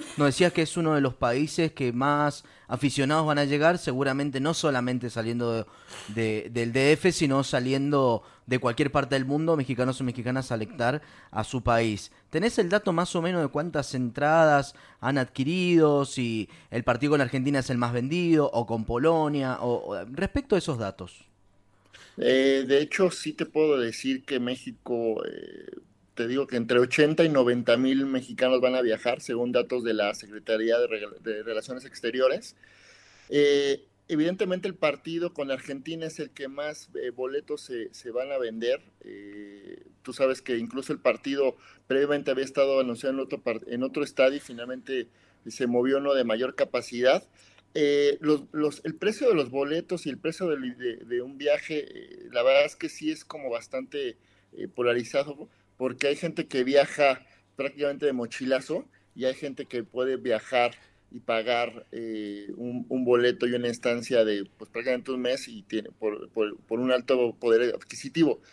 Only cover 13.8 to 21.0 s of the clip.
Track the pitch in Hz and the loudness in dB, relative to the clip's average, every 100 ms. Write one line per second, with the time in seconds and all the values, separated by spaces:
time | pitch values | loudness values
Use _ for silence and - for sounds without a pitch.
13.8 | 135 131 123 113 143 165 156 143 135 - | -4 -4 -4 0 4 6 8 6 2 -6
14.8 | - - 117 139 127 - 131 185 180 170 | -20 -6 -2 0 0 -2 0 2 4 6
15.8 | 151 143 139 - 120 113 101 - - 113 | 8 6 2 -2 -2 -2 -6 -12 -8 -2
16.8 | 120 117 143 147 127 139 127 143 127 123 | 0 0 2 2 2 0 0 0 0 0
17.8 | 120 120 127 170 175 160 143 117 110 113 | 0 0 0 0 4 4 4 0 -2 -2
18.8 | 110 120 151 165 151 147 135 127 123 120 | -2 0 4 4 2 0 -2 -2 -2 -2
19.8 | - 95 95 139 190 - - 190 165 123 | -2 -8 -8 -4 -4 -4 0 0 2 -4
20.8 | 101 - | -4 -6